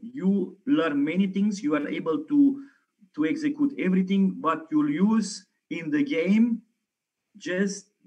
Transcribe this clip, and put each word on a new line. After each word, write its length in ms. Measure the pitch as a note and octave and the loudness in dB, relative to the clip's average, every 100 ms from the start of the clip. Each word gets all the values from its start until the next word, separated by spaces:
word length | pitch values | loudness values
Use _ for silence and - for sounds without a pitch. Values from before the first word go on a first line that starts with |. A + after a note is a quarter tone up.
You 560 | A#2 B2+ F#3 G3+ F3+ - - | -16 -4 0 2 0 -6 0
learn 380 | D3+ E3 C#3+ | 0 2 0
many 220 | D3 F3 G3 | 0 0 0
things, 360 | G3 G#3 G3 | 0 -2 -2
you 120 | D3 | -2
are 140 | D3+ C#3+ | -2 -2
able 360 | D3+ D#3+ D3+ | -6 -2 -4
to, 400 | - D3 C#3 - - _ _ _ _ - | 0 4 4 2 -8 _ _ _ _ -4
to 100 | D#3+ | -2
execute 480 | - D4 - C#4+ - | 0 -2 0 -2 -2
everything, 580 | F#3+ F#3 F#3+ G3 F#3+ F#3 | 0 0 2 2 2 0
but 280 | D#3 D#3+ - | -2 -2 -2
you'll 200 | D3+ D3 | 0 0
use 560 | D3+ G3+ A3 F#3+ - - _ - | 2 2 2 0 -6 -16 _ -10
in 200 | E3+ E3 | -8 -4
the 120 | D3 | -2
game 600 | C#3 D3 F3 G#3+ A#3+ G#3+ - _ _ _ _ _ _ G3+ | 0 0 2 4 4 0 -8 _ _ _ _ _ _ -14
just 540 | D3+ F3+ G3 F#3+ - _ | -6 -2 -2 -4 -16 _